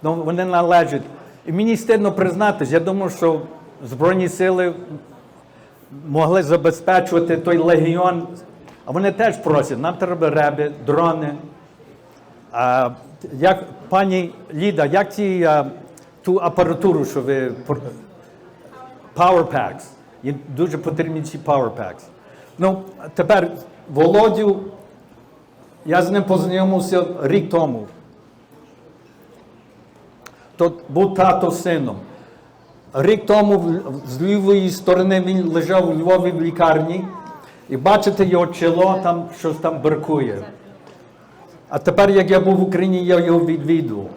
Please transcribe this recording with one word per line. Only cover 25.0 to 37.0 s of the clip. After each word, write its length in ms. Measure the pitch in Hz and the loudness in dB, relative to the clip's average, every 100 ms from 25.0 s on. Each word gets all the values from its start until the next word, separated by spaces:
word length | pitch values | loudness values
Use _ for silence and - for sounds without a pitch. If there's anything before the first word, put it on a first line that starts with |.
| _ - _ _ _ _ - _ - | _ -20 _ _ _ _ -20 _ -2
я 160 | 175 | 0
з 100 | 180 | 2
ним 120 | 202 | 0
познайомився 840 | 190 185 185 185 190 185 - 185 175 - | 2 0 0 0 2 0 0 0 0 -2
рік 280 | 139 196 - | 0 0 2
тому. 380 | 170 156 117 104 - - - _ _ _ - - _ - _ _ _ _ - - - _ _ _ _ - _ - - - _ | 0 0 -4 -10 -20 -20 -20 _ _ _ -20 -20 _ -20 _ _ _ _ -20 -20 -20 _ _ _ _ -20 _ -20 -20 -20 _
Тут 160 | 170 170 - | -2 -2 -6
був 260 | 139 196 190 | 0 0 2
тато 360 | 185 240 180 | 2 2 0
з 100 | 160 | -4
сином. 340 | 185 165 131 101 - - - - _ _ _ - - | -2 -2 -4 -8 -16 -20 -20 -20 _ _ _ -20 -10
Рік 320 | 135 156 214 214 | -2 2 0 2
тому 340 | 208 208 196 | 4 4 2
в, 220 | 170 170 165 135 143 | 2 -4 -6 -12 -12
з 140 | 127 | -6
лівої 480 | 180 208 190 202 185 | -2 0 4 4 2
сторони 520 | - - 180 185 190 | -2 0 2 4 2
він 260 | 180 190 165 | 0 -2 0
лежав 420 | 160 160 190 175 | -2 2 2 2
у 40 | |
Львові 380 | 156 165 185 175 | 0 2 2 2
в 100 | 160 | -2
лікарні. 640 | 165 165 165 156 160 180 | -4 0 2 2 0 -4